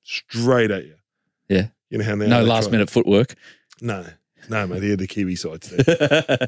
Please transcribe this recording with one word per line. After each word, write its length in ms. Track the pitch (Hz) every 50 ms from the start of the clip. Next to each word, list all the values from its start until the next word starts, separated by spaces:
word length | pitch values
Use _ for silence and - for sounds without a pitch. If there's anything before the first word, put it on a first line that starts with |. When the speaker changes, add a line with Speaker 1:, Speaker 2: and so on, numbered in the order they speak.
| _
Speaker 1:
Straight 680 | - - - - _ - 117 117 127 131 123 113 104
at 140 | 101 92 64
you. 100 | 76 76 _ _ _ _ _ _ _ _ _ _ -
Speaker 2:
Yeah. 180 | 190 - 107 110 - _ _ _
Speaker 1:
You 80 | 120 113
know 80 | 104
how 100 | 110 107
now 120 | 104 104 110
Speaker 2:
No 160 | 120 120 113
Speaker 1:
they 60 | 113
Speaker 2:
last 160 | 117 113 110
Speaker 1:
try 60 | 101 117
Speaker 2:
minute 160 | 110 101 -
footwork. 420 | - 120 - - 101 101 123 - - - _ - - _ _ _ _ _
Speaker 1:
No. 240 | 120 120 104 95 87 82 - _ _ _ _ _ - -
No, 180 | 113 107 101 90
mate, 160 | 90 92 101
he 80 | 104
had 80 | 104 92
the 80 | 95 -
Kiwi 280 | - 104 98 90 90
sides 360 | 87 - 82 - - - -
there. 680 | - - 131 - 170 - 147 135 143 160 - - 139 - 131